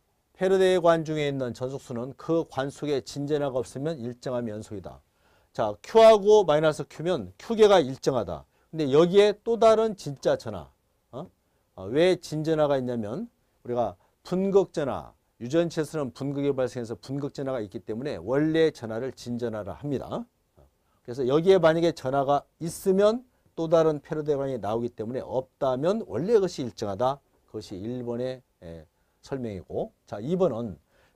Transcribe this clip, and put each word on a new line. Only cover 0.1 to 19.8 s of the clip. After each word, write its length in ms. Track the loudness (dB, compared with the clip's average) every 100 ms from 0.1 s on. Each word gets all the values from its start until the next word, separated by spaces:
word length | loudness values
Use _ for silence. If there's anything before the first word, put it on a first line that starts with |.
| _ _
페르데이 460 | -4 2 4 4 4
관 260 | 4 4 2
중에 220 | -2 -2
있는 260 | -2 -6
전속수는 640 | -6 -8 -8 -10 -10 -10 -10
그 260 | -2 -2 -2
관 200 | -4 -6
속에 320 | -6 -4 -4
진전하가 560 | -4 -8 -2 -2 -2 -4
없으면 420 | -6 -6 -8 -6
일정하면 560 | -8 -10 -6 -4 -4 -8
연속이다. 460 | -10 -12 -14 -18 _ _ _ _ _
자, 200 | -4 -4 -4
Q하고 640 | 2 8 10 10 8 6
마이너스 400 | 6 4 2 0 -6
Q면 440 | -8 -4 -4 -6 -12
Q개가 420 | -6 4 6 6
일정하다. 680 | 4 -2 -2 0 -2 -6 -12 _ _
근데 220 | -6 2
여기에 480 | 4 6 6 4 4 -2
또 120 | 4
다른 380 | 6 6 2 -4
진짜 420 | -10 -4 -2 -2
전하. 320 | -2 -10 -12 _ _ _ _
어? 180 | -16 -16 _ _ _ _ -14
어, 100 | -4
왜 320 | 2 2 2
진전하가 600 | -4 -6 -2 0 2 0
있냐면 500 | -2 -4 -6 -8 -12 _ _ _
우리가 320 | -6 -4 -4 -6 _ _
분극 500 | -6 -2 2 2 2
전하, 400 | 0 -4 -6 -8 _ _ -14
유전체에서는 720 | -4 0 0 -2 -6 -6 -8
분극이 420 | -6 -6 -2 -2
발생해서 420 | -2 -4 -4 -10 -10
분극 380 | -8 -8 -8
전하가 280 | -8 -6 -6
있기 180 | -8 -10
때문에 380 | -10 -8 -8 -8
원래 540 | -2 0 2 2 2
전하를 420 | 0 -8 -8 -8
진전하라 600 | -10 -8 -6 -6 -6 -8
합니다. 520 | -10